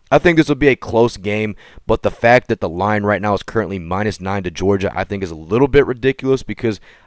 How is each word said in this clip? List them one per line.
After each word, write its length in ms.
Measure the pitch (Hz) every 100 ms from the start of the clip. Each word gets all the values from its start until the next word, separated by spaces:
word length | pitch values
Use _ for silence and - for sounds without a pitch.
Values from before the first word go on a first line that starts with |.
| _
I 80 | 135
think 180 | 180 160
this 100 | 147
will 80 | 139
be 120 | 139
a 80 | 123
close 420 | - 117 117 101
game, 380 | 95 107 107 98 - - -
but 160 | 113
the 80 | 104
fact 380 | - 117 123 -
that 100 | 113
the 100 | 95
line 320 | 85 98 107
right 200 | 104 101
now 120 | 104
is 80 | 98
currently 380 | - 113 90 98
minus 420 | 82 95 107 -
nine 220 | 92 101
to 80 | 90
Georgia, 400 | 78 92 101 95
I 120 | - 98
think 180 | 101
is 80 | 92
a 40 | 80
little 320 | 80 110 139
bit 200 | 139 123
ridiculous 560 | 123 131 131 131 135
because 360 | - 107 117 101 - _